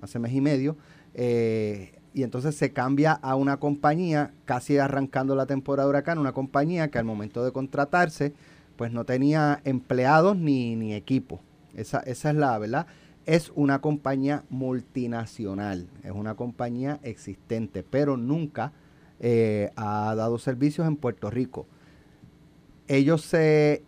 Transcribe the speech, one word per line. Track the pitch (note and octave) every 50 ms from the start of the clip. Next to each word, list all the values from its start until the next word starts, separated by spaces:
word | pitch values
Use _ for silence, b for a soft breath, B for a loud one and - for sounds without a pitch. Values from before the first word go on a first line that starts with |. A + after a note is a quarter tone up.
hace | - - - A#2
mes | A#2 A#2
y | C3 C3+
medio, | C#3 D3+ D3 C3 C3 D3 D#3 D3+ B B B B B B -
eh, | B2 B2 A#2+ A#2+ A#2 A#2 A2+ A2 A2 G#2+ G#2+ G#2 G2+ F#2+ - - - - _
y | - C3+
entonces | C3+ A#2+ B2 B2+ C3 D#3 D3
se | - D3+ B2
cambia | - C3+ B2 C3 C#3 C#3+ D3+ D#3
a | D3+ - - C3 C3+
una | C3+ C#3 C#3 C#3 C#3
compañía, | D3+ D3 C#3+ C#3+ - D3 D3+ E3+ F#3 E3 D#3 D3 C#3+ C3+ - - _
casi | - B2+ B2+ - - C#3+ C#3+
arrancando | C3+ C#3 C3+ C3+ C3+ C3+ - C3 C3+ C3+ C#3
la | C3+ C3+
temporada | C3 C#3 C3+ C3+ C#3+ C#3 C#3 C3+
de | C#3+
huracán, | C#3+ C#3 C#3+ E3+ E3+ D#3+
una | C#3+ C3
compañía | B2 C3+ C3+ C3+ - C#3 D3 E3 F3+ E3+ D#3 D3
que | - A#2+
al | A2+
momento | A2+ A2 G#2 G#2 G#2 - A#2+ B2
de | B2+
contratarse | - C3+ C3+ C3+ - C#3+ C#3+ C#3 - F3 F3 D#3+ - - C#3+ D3 C#3+ b b b b b b b b
pues | - A#2 A2+
no | A#2+ A#2 A2
tenía | - B2+ C3 C#3 D3 D3+ D#3 D3+ D3 C#3+ - -
empleados | C3+ C3 B2 - - B2 B2+ B2+ C3+ D#3 D#3+ E3+ G3 G#3
ni, | F3+ D#3+ D3 C#3 B2+ A#2+ A#2 A2+
ni | A2+ A2 G#2+ G#2+
equipo. | G#2 - - C3+ B2+ - - E2 - - _ _ _ - _ -
Esa, | A2+ A2 - - -
esa | - C3 A#2+ - - D3+
es | D3+
la | D3+ C#3+ C3 A#2 G#2+
verdad. | G#2+ G#2+ B2+ D3+ F3 B B B B B B B -
Es | - D#3+ F3 - - -
una | D3 C#3+ C#3 C#3 C3+
compañía | - D3+ D3+ D3 - C3+ C#3 C3+ C3+ C#3+ D3 C3+ - -
multinacional, | B2 C3 C3 B2+ B2+ B2 - - - C3 B2 A#2 A#2 A#2 A2+ - - - A2 F#2+ F#2+ G2 G#2 G2+ G2 F2 F2+ F2+ - -
es | - F#2+
una | F#2+ G#2 G#2 A2 G#2+
compañía | - A#2+ B2 A#2 - B2 A#2+ A#2+ B2 C3 C#3+ D3 C#3+
existente, | - A#2+ G#2 - - G2+ F#2 - _ - A#2 A2+ A2 G2 - F#2+
pero | F2+ - - C#3 D3 C#3+ C3+
nunca, | B2 A#2 B2+ D3+ E3+ D#3+ D3 - - A2+ C#3+ b b b b b b b b b -
eh, | - A#2+ A#2+ A2+ A2+ A2 G#2+ G#2 G2+ - -
ha | A2 A2 G#2 G#2+ G#2+ G#2+ A2 A2
dado | A2 A2 A#2 A#2 A#2
servicios | - C3+ B2+ A#2+ C#3+ D3+ D3 F3 E3
en | D#3+ D3+
Puerto | D3 - A#2+ - - A2 G#2
Rico. | A#2 B2+ B2+ B2+ - - - b b b b b b b b b b b b - - - - - _ - _ - - - _
Ellos | - C#3 C#3 C#3 D#3 E3 D#3
se | - - - E3 D#3 D#3 D3+ D3+ D3+ D3 D3 - -